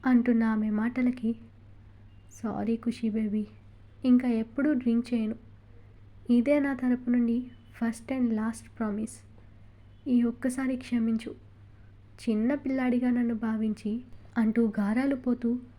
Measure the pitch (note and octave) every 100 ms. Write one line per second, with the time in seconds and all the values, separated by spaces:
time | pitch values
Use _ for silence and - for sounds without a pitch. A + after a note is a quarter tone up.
0 | C4 B3 A#3+ A3+ A3+ A3 G#3+ G#3 A#3 B3+
1 | B3 B3 A3 A3+ - - - - - -
2 | - - - - A3 G3+ G#3 A3+ A#3+ A#3
3 | A3+ G#3+ G#3+ G#3+ G#3 - - - - -
4 | B3+ B3 B3 A3+ A3+ - C#4+ C#4 B3 A#3
5 | A#3+ A#3+ G#3+ A3+ - - - - - -
6 | - - - A#3+ A#3+ D4 C#4 C4 B3+ B3
7 | A#3+ A#3+ A#3 A#3 B3 - - - A#3 A3+
8 | - C4 A#3+ G#3+ A3 A3+ - - G#3+ G3+
9 | A3 - - - - - - - - -
10 | D4 B3 A#3 A#3 B3+ B3+ C4 B3+ - A#3+
11 | A3+ A3+ - - - - - - - -
12 | - - - G#3+ A#3 C#4+ C4+ C4 B3+ B3
13 | B3 A#3+ A#3 A3+ A3+ A3 A3 G#3 G#3 A3+
14 | B3 - - - A3 A3+ A3+ G#3+ G3+ A3+
15 | C#4 C4 B3 B3 A#3 B3 B3